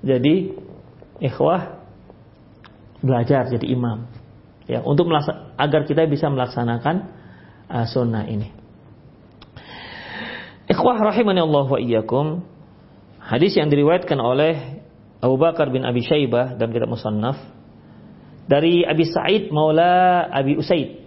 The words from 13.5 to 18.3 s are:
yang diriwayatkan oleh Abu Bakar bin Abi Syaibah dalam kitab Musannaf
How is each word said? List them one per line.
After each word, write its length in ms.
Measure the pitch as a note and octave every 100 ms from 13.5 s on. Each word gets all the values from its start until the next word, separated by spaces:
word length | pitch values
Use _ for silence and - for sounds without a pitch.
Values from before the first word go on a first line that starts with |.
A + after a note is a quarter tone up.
| G3
yang 160 | D3+
diriwayatkan 440 | D3 C#3+ F3+ F3+ C#3+
oleh 600 | A#2+ C3 D#3 D#3 C3 C#3 - - - -
Abu 160 | B2 C3
Bakar 320 | E3 - C#3+
bin 160 | B2+ B2+
Abi 160 | B2
Syaibah 480 | A#2+ D3+ C3+ A#2+ B2+ B2
dalam 80 | A#2 A#2
kitab 160 | A2+
Musannaf 480 | A#2 - G#2+ A2+ C#3 - - - - - - - - -